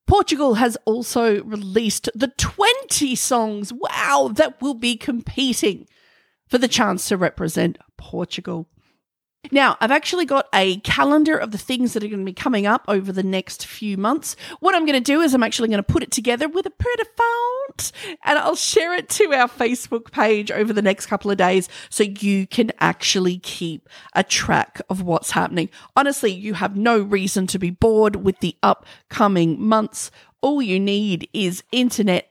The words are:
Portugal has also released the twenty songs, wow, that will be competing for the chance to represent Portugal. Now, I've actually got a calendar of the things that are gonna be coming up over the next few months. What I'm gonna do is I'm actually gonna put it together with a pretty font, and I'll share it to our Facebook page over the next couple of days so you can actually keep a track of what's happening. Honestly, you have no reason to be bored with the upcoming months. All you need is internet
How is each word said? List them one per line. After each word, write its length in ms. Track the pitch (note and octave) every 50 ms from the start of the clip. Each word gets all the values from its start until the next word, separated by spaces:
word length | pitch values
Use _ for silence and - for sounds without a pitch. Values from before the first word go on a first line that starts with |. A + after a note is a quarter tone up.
| - -
Portugal 460 | F4 G#4 - - D#4+ C4+ D4 C4+ A3
has 200 | G#3+ B3+ A#3+ G#3+ - -
also 580 | A3 A3 B3 A#3 - - A#3+ A#3 A3+ G#3 G#3 -
released 680 | A3 G#3+ G#3 G3+ F#3+ F#3 A3+ A#3 G#3 - - - - -
the 140 | G#3+ C4 B3
twenty 840 | - - - - - - G4+ A4 B4+ C5+ C5+ - - - D4 C4 B3
songs, 580 | - - - C4 A#3+ A3 A3 G#3+ G#3 G3+ -
wow, 600 | A#3+ B3 - - - - G#3+ - C#4 C#4+ C4+ B3+ G#3+
that 260 | G#3+ D#4 - C4 -
will 140 | B3 D4 C4+
be 240 | A3+ A#3+ A#3+ A#3+ A3+
competing 880 | - - A#3+ A#3 - - - - C#4 C4 A#3 - - G#3+ F#3 - - _ _ _ _ _ _ _ _ _ _ _ _ -
for 100 | - B3+
the 100 | B3+ B3
chance 400 | - - A3+ G3+ F#3 F#3 - -
to 60 | G#3+
represent 600 | F3+ F3+ D#3 - - - E3 - F#3+ F3+ E3+ - - _ _ _
Portugal. 720 | _ - - - F3 F3 - - - - F#3 F3+ E3 E3 _ _ _ _ _ _ _ _ _ _ _ _ _ _ _ _ C#4+
Now, 260 | C4 C#4 C4+ A#3 - -
I've 120 | A3 A3
actually 340 | C4+ D4+ D4+ - F4+ F4+ E4+
got 220 | C4 C#4 C4+ - - -
a 280 | G3 F#3+ F#3+ F#3 G3+
calendar 560 | - - - - C4 C#4 D4 D#4 D4+ - - -
of 140 | - A3
the 60 | G#3 -
things 360 | - - B3+ A#3+ B3 A#3 -
that 100 | A3+ G#3
are 40 | G#3
gonna 160 | G#3+ G3 F#3+
be 100 | F#3+ F#3
coming 340 | - - C#4 B3 G3+ G3+ G3+
up 160 | A3+ C4 - -
over 220 | G#3 G3 G3 G3
the 120 | F#3+ F#3+ G3
next 420 | F#3+ F#3+ F#3+ F#3 - - - -
few 320 | - - - G#3+ G#3 G3 F#3+
months. 380 | G3 A3 C#4+ D#4 - - - - - - E4+ -
What 160 | - F#4 G4
I'm 100 | E4+ D#4+
gonna 140 | D4+ C#4+ C4
do 220 | A#3 C#4 C#4 D#4+
is 120 | E4+ D4+ C4
I'm 100 | B3 A3+
actually 260 | A3+ - - A3+ A3+
gonna 120 | G#3+ G3
put 220 | G3+ - - E4 -
it 80 | -
together 380 | - B3+ G#3+ B3 A#3 A#3+ D4+ D#4
with 160 | D#4+ F#4 F#4+
a 60 | F#4+
pretty 320 | - - - B4 A#4+ A4+ A4 A4+ _
font, 760 | - A#4 A#4 A#4 A#4+ A#4+ A#4+ B4+ C5 C#5 C5+ - - - - - - - G4+ E4 - -
and 120 | - D4 D4+
I'll 200 | - - - -
share 360 | - - - G#4+ D#4+ E4+ F4+
it 140 | F4+ - -
to 240 | - - G#4+ E4 C#4+
our 140 | B3+ B3 A#3+
Facebook 640 | - - B3 A#3+ B3 - - - B3 A3+ A#3 -
page 400 | - D4 A3 A3 A3 G#3 G#3 G#3+
over 220 | - G3 G#3+ A#3 G#3+
the 80 | G#3
next 240 | G3+ F#3+ G3 G3+ -
couple 260 | - G#3+ F#3+ - G3+
of 60 | G3+ F#3+
days 320 | F3+ F3+ F#3 F#3+ F3 - - - - -
so 140 | - - G#3+
you 440 | G3+ G3 G3+ G3+ G3+ G3 F#3+ F#3+ -
can 260 | - - A3 A3 - -
actually 560 | E3+ E3+ E3 - - - - G3 F#3 F3+ F3+ F#3
keep 500 | - - - - F3+ E3 D#3 - _ _ - - - - -
a 100 | - F#3+
track 580 | - - - - - D#3+ C#3+ - - _ - - -
of 140 | F#3 F#3+ F3+
what's 280 | F3 D#3+ D#3+ - -
happening. 380 | - D#3 F3+ - F3+ F3 D#3+ - _ - - - -
Honestly, 380 | C4 C#4 C#4+ C#4 - - G#3+ F#3
you 220 | F3+ G3+ G#3+ G3+
have 200 | D#3+ - G3 G3+
no 240 | G3 A3 A#3+ A#3 G#3+
reason 480 | G3 G3+ G#3 G3 F#3+ F#3+ - G3+ F#3 F3+
to 100 | - F#3
be 120 | F#3+ F3+
bored 480 | F3+ - - A3+ A3 G#3+ G#3+ G#3 G3+ G3
with 240 | G3 F#3+ F#3+ -
the 160 | - E3+ - -
upcoming 1000 | - G3+ F#3+ - - - - - _ _ - - G#3+ G3+ F#3+ F3 E3+ E3 D3+ -
months. 500 | G#3 G#3+ A3 A3 G#3+ - - - - - _ - - _ _ -
All 200 | - C#4 D4 C#4+
you 200 | B3+ G3 F#3 F#3+
need 480 | G3 G3+ G3+ G3+ G#3+ G#3 F3+ D#3+ - -
is 320 | - - G3 F3 F3+ - - -
internet 580 | - B3 B3+ A#3+ - - G#3 G3+ F3+ - - _